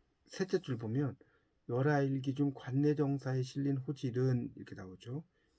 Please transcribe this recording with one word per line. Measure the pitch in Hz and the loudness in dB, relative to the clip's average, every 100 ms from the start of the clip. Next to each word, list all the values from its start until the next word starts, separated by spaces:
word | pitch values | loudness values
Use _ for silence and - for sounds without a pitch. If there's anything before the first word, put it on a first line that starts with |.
| _ _ _ | _ _ _
셋째 | - 190 180 | -6 0 0
줄 | - 113 | 0 -4
보면 | 110 127 135 - - _ _ _ - | -2 0 0 -4 -18 _ _ _ -4
열하일기 | 123 147 143 135 135 135 | 2 4 4 2 0 -2
중 | 131 143 | 2 0
관내정사에 | 135 127 131 147 147 139 135 131 131 | 0 -2 2 4 4 2 0 0 -2
실린 | 127 143 139 135 | -2 -2 0 0
호질은 | 131 139 127 120 131 123 120 | -2 -4 -2 2 2 2 0
이렇게 | - 101 | -10 -14
나오죠. | 92 92 90 120 143 - _ _ | -12 -12 -14 -10 -10 -10 _ _